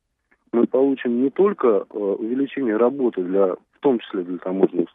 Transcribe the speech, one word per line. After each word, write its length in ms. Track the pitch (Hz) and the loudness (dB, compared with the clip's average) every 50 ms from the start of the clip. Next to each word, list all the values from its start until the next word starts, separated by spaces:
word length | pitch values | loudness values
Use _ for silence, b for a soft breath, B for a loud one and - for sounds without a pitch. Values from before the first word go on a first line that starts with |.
| _ _ _ _ _ _ _ _ _ _ | _ _ _ _ _ _ _ _ _ _
мы 140 | - 117 117 | 0 0 2
получим 560 | - - 131 139 139 135 - - 123 120 120 | 2 2 2 2 2 0 -2 -2 -2 0 0
не 80 | 131 139 | 0 0
только, 560 | - - 190 208 196 - 131 117 104 95 - - | 2 2 2 2 2 2 2 2 2 2 -2 -4
э, 80 | - 104 | -6 -4
увеличение 760 | 101 98 98 - 110 113 127 135 139 135 - 139 135 113 107 | -4 -2 -2 -2 -4 -4 -2 -2 -4 -4 -4 -4 -2 0 2
работы, 460 | 110 117 127 139 143 127 113 - 95 90 | 2 2 2 2 0 -2 -2 0 -2 -2
для, 300 | 90 95 98 98 92 - | 0 2 2 2 2 0
в 240 | - _ _ _ _ | -4 _ _ _ _
том 180 | - 143 123 110 | 0 0 0 0
числе 240 | - - - 95 | -2 -6 -8 -8
для 160 | 87 87 92 85 | -6 -6 -8 -8
таможенных 500 | - 92 95 95 92 - 90 85 82 - | -8 -6 -4 -4 -4 -4 -4 -6 -6 -6